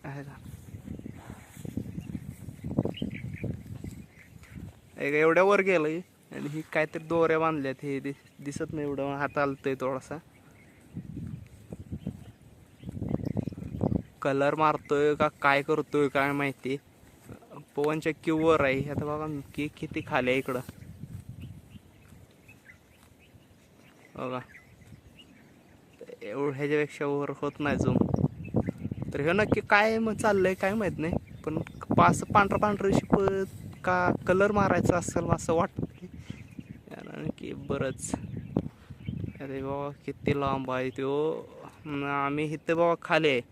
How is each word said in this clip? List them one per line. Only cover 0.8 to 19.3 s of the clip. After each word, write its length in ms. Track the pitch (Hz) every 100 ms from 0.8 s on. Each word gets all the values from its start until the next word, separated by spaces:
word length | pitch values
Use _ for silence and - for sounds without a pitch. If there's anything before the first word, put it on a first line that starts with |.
| - - - - - - - - - - - - - - - - - - - - - - - - - - - - - - - - - - - - - - - - - -
हे 140 | 143
का 60 | 147
एवढ्या 260 | 160 165
वर 180 | 190 202
गेलंय 380 | 190 180 151 160 185 _ _
आणि 160 | 135 139
ही 120 | 151 156
काहीतरी 300 | 165 156 170
दोऱ्या 360 | 160 165 160 160
बांधल्यात, 360 | 160 160 135 131
हे 160 | 147 139
दि-, 120 | 139 143 - _
दिसत 340 | 143 139 156
नाही 140 | 160 147
एवढं, 280 | 139 139 139
हात 220 | 143 -
हलतोय 380 | 143 135 139 135
थोडासा. 420 | 131 131 - 147 - - - - - - - - - - - - - - - - - - - - - - - - - - - - - - - - - - - - - - - -
कलर 340 | 147 139 139 151
मारतोय 600 | 156 147 - 143 147 147
का 120 | 151
काय 340 | - 143 139
करतोय 460 | 143 151 147 147 143
काय 240 | 139 139
माहिती. 460 | 143 143 131 - 139 - - - - - - - - 151 -
पवन 240 | 147 156
चक्की 320 | 160 156 -
वर 300 | 156 160 160
आहे, 280 | 139 135 143
आता 160 | 143 147
बघा 340 | 151 156